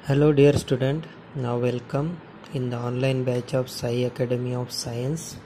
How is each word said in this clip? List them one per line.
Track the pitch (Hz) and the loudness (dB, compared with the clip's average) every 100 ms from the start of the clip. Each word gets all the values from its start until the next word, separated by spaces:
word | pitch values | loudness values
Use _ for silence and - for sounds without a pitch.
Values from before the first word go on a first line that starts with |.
| - | 2
Hello | 139 147 | 4 6
dear | 143 143 | 8 8
student, | 143 - 127 135 151 160 - - | 6 2 0 2 -2 -6 -16 -12
now | 147 123 120 | -6 -2 0
welcome | 123 120 113 139 151 170 - - - | 0 -2 -4 -2 -2 -6 -12 -20 -8
in | 139 123 | -4 -4
the | 120 | -2
online | 120 123 135 131 | -4 0 2 2
batch | 127 123 120 | 0 -2 0
of | 131 127 | -2 -2
Sai | - 127 120 | -4 -2 0
Academy | 123 - 123 123 123 | 0 0 0 0 -2
of | 123 123 | -4 -4
Science. | - - 117 127 160 - - | -6 -6 -4 -4 -4 -6 -14